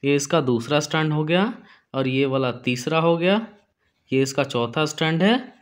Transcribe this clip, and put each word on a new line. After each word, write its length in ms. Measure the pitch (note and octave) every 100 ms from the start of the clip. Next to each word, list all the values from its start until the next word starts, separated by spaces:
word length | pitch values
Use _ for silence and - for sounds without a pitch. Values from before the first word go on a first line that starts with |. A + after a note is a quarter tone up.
ये 120 | C#3 C#3+
इसका 260 | C#3+ E3+
दूसरा 360 | B2+ A#2+ A#2 D3
स्टैंड 340 | D3 D#3+ D#3
हो 100 | D3+ D#3
गया 280 | F3 G#3+ A#3+ - - _
और 140 | C3 C3+
ये 180 | C3 C#3
वाला 240 | C3 C3 A#2+
तीसरा 360 | B2+ B2 - D#3+
हो 160 | E3 E3+
गया, 280 | F3 G#3 A3+ - _ _ _ _ _
ये 100 | C3
इसका 220 | C3+ C3+ C3+
चौथा 400 | B2 A#2+ A#2 D3+
स्टैंड 380 | - D#3+ E3
है, 140 | F#3+ B3+ B3+ -